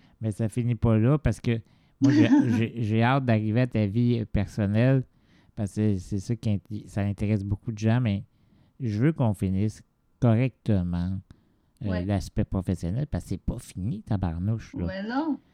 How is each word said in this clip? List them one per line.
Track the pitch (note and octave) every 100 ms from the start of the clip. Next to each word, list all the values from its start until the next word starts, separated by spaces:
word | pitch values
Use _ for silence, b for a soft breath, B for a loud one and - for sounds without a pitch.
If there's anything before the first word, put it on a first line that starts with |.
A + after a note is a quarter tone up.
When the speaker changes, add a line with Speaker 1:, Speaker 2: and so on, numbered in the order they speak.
| b b
Speaker 1:
mais | A2
ça | G2+ A2+
finit | - A#2
pas | A#2 A#2 A2
là | A#2 D3+
parce | B2 G#2
que | - A2+ - b b b
moi, | -
j'ai, | D#4 C4
Speaker 2:
<laughs> | C#4+ B2+ A2
Speaker 1:
j'ai, | A2+ A#2
j'ai | A2 A2
hâte | A#2 C#3 B2+
d'arriver | A2 G#2+ A2+
à | B2+
ta | A2 G#2
vie | A2 A#2+ A#2 A2+
personnelle | - G2+ - G2 G#2+ B2+ C3+ B2 b b b b -
parce | G2 -
que |
c'est, | G#2+ F#2+
c'est | - G2+
ça | - A#2
qui | A2
int-, | G2+ - G#2+ -
ça | A2
intéresse | G2+ G2 G#2 G#2+
beaucoup | G2 G2 -
de | G#2+
gens, | A2 A#2+
mais | A#2+ G2+ - _ b b b -
je | B2+ G#2
veux | C#3+
qu'on | D#3+ A#2 G2+
finisse | F#2+ F#2+ G#2+ - - _ _ -
correctement, | B2 A2 B2+ - - G2+ F2 F2 F2+ F#2+ - b b b b -
euh, | G#2
Speaker 2:
Ouais. | F2+ F#2
Speaker 1:
l'aspect | G2+ - - G2+
professionnel | G2 F#2 F2+ E2+ A2+ D3+
parce | F2 -
que |
c'est | F#2
pas | - A2+
fini, | - - G2 G3+
tabarnouche, | - G2 F#2 E2 G2 A2+ - -
là. | F#3
Speaker 2:
Ouais, | F#3+
non. | G#3 C4 D#4+ C4 b